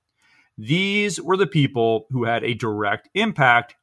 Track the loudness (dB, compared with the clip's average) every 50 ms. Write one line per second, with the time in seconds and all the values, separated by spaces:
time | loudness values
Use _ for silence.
0 | _ _ _ _ _ _ _ _ _ _ _ -14 -6 -2 -2 0 0 0 0 0
1 | 0 0 -2 -4 -4 -2 0 0 0 0 2 2 2 2 2 0 2 2 2 0
2 | -2 -4 -6 -4 -2 -2 -2 -2 -2 -2 -4 -4 -4 -4 -4 -2 -2 -2 -4 -4
3 | -6 _ -4 -2 -2 -2 0 2 4 4 4 4 2 -2 -8 _